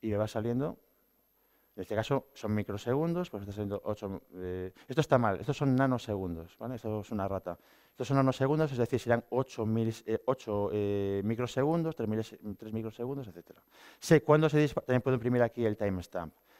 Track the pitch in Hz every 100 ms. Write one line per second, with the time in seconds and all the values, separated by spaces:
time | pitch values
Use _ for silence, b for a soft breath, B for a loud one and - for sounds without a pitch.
0 | 113 104 107 117 110 120 147 - _ _
1 | _ _ _ _ b b b - 92 107
2 | 107 139 - - 107 107 101 104 - 131
3 | 165 170 180 104 101 101 104 98 - 104
4 | 101 95 _ 92 90 92 92 - B 135
5 | 151 131 117 95 113 139 143 127 135 123
6 | - 101 92 82 82 - 117 123 113 107
7 | 101 107 95 95 90 85 b b b _
8 | 127 139 135 127 135 151 156 131 117 123
9 | - 117 - 120 131 - 110 113 113 110
10 | - 110 - 127 - 104 101 107 101 101
11 | 98 98 101 113 123 - 139 165 160 156
12 | 110 107 110 - 104 98 110 110 110 107
13 | 120 139 110 85 - - _ B B B
14 | - 160 - 151 156 151 151 - - 127
15 | 127 131 113 123 117 - 117 104 104 95
16 | 87 92 82 _ b b